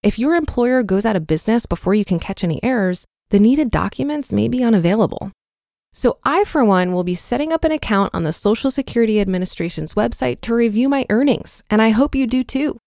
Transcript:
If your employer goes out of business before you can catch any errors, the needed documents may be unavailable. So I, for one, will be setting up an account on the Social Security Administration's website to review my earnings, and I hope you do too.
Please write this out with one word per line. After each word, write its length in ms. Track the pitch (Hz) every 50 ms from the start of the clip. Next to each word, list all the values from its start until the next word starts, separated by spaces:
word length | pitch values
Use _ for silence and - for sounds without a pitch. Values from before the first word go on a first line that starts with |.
| -
If 160 | 208 - -
your 160 | 233 285 339
employer 480 | 339 320 - - - 240 247 254 262 240
goes 240 | 185 185 190 208
out 80 | 226 214
of 120 | 185 156
business 400 | - 156 156 - - 220 240 -
before 280 | - - 165 - 180 196
you 120 | 214 202
can 120 | - 180 165
catch 240 | - - 190 - -
any 160 | 170 160 - -
errors, 400 | 240 262 240 196 185 180 - - _ _ _ _ _
the 80 | - 202
needed 320 | 202 226 262 285 311 240
documents 640 | - 156 175 196 - - 262 285 294 302 277 - 202
may 160 | 202 214 233
be 160 | 240 254 254
unavailable. 680 | 233 226 196 165 170 190 220 208 - 50 - - 196 - _ _ _ _ _ _ _ _ _ _ _
So 280 | _ - - 247 - _ _
I, 220 | - - 359 415
for 200 | - - 311 262
one, 280 | 208 196 185 180 180 180
will 100 | 180 175
be 120 | 180 180
setting 360 | 180 - - 240 247 294 311
up 140 | 320 320 -
an 80 | 320 311
account 380 | 302 - - 226 196 202 - -
on 100 | 180 165
the 100 | 156 165
Social 380 | - - 202 214 - - 277
Security 500 | - - 262 - - 233 233 214 214 214
Administration's 720 | 202 190 185 180 185 180 - - 165 170 - - 156 151 -
website 480 | - 214 233 220 - 262 254 - - -
to 120 | - 233
review 340 | 233 233 233 202 214 247 277
my 180 | 285 277 - -
earnings, 560 | 202 220 277 285 - - - - - - - _
and 100 | 208 214
I 100 | 226 226
hope 240 | 220 214 269 302 -
you 120 | 269 269
do 180 | 226 240 254 247
too. 340 | - - 269 285 302 - 240 _